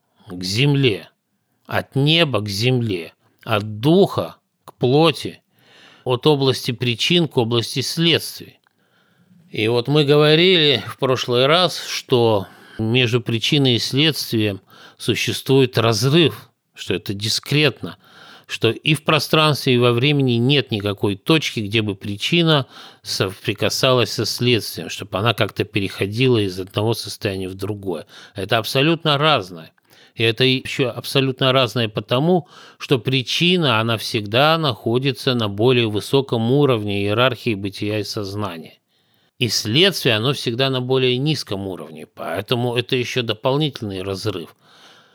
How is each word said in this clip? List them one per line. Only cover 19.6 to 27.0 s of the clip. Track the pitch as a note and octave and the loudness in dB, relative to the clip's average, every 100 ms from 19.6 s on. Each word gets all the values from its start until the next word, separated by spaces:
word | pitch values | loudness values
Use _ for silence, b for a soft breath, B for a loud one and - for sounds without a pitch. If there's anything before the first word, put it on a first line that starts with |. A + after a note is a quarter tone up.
| C#3 A#2+ | 2 4
и | |
во | A#2+ | 4
времени | A#2+ C#3+ C#3+ C3 | 2 2 2 2
нет | A#2 B2 C#3+ - | 2 2 2 0
никакой | G#2+ G2+ G2 G#2+ G2 | -2 -4 -2 -2 -2
точки, | - D#3+ - A#2+ | 2 2 0 -6
где | G2+ A2+ | -2 -2
бы | G#2+ F#2 | -2 -4
причина | G2+ G2+ - E3+ E3 D3+ B2 B B B | -8 -8 -2 0 2 2 0 B B B
соприкасалась | - - G2 - - G2+ G#2 - C3+ B2+ A2 | -8 -4 -4 -4 -6 -2 -2 2 2 4 2
со | - G#2+ | -2 -4
следствием, | - A#2+ A2+ - F2+ E2 | -2 2 2 0 -10 -10
чтобы | - - F#2 | -10 -8 -2
она | A#2 | 0
как-то | - G#2+ - | 0 -2 -4
переходила | G#2 G#2+ F#2+ - G2 G#2+ C3 A#2 | -4 -4 -4 -4 -4 0 2 2
из | G2 F#2 | 0 -6
одного | F2+ G#2+ A2 | -8 -4 -2
состояния | A2+ | -2